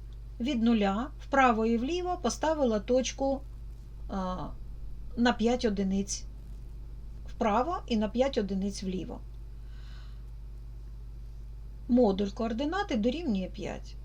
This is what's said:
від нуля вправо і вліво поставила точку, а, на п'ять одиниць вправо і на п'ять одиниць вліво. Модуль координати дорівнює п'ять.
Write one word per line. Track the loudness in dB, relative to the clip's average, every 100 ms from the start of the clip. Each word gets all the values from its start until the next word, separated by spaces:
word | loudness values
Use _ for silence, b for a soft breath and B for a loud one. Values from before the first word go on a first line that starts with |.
| -12 -12 -12 -4
від | -2 2
нуля | 4 6 4 2 -2 -8
вправо | 2 6 8 6 4
і | 2
вліво | 2 0 0 0
поставила | 0 2 2 4 4 2
точку, | 4 2 2 0 0 0 -4 -10 -10 -10 -12 -10 -4
а, | -2 -2 -4 -6 -8 -8 -8 -8 -8 -4 4
на | 4
п'ять | 6 4 4
одиниць | 2 2 2 2 0 -4 -8 -12 -12 -12 -10 -10 -10 -10 -10 -10 -10
вправо | 0 4 4 2 -2 0
і | 0
на | 2
п'ять | 2 2 2
одиниць | 0 0 -2 -2
вліво. | -4 -4 -4 -8 -10 -12 -12 -12 B B B B B B -12 -12 -12 -12 -12 -12 -12 -12 -12 -12 -12 -12 -12 -12 -12 -8 4
Модуль | 6 8 6 0
координати | -2 -2 -2 0 0 0 2
дорівнює | 2 0 0 0 -2
п'ять. | -6 -6 -6 -10 -12